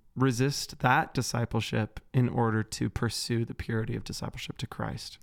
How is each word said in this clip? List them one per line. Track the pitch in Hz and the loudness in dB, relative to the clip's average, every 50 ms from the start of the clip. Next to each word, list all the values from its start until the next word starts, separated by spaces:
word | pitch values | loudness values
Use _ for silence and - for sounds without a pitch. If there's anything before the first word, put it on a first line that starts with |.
| - - - | -16 -6 0
resist | 123 131 135 117 117 131 143 143 - - - - - | 2 4 4 4 4 2 2 0 -2 -6 -8 -4 2
that | - 127 131 156 165 - - | 4 4 6 4 4 0 0
discipleship | 139 - - - 120 117 - - 113 - - 117 113 107 - - - - - - | -2 -2 0 0 0 0 0 0 0 0 0 0 0 0 -2 -4 -12 -6 0 2
in | 127 123 - | 4 4 4
order | - 123 117 113 107 110 107 | 4 2 2 4 2 2 0
to | - - - - - | -2 -2 -2 -2 -2
pursue | - - 120 113 - - - - 120 113 117 | 0 0 -2 -2 -2 -2 -2 0 0 0 0
the | - - | -2 -4
purity | - - - 117 110 110 107 110 | -8 -4 -2 -2 -2 -2 -2 -4
of | 110 - | -4 -6
discipleship | - - - - - - 131 - - - - | -6 -8 -6 -6 -8 -8 -8 -10 -10 -8 -6
to | - | -8
Christ? | - - - 110 - - 113 - - - - | -6 -4 -4 -4 -4 -4 -8 -10 -12 -14 -14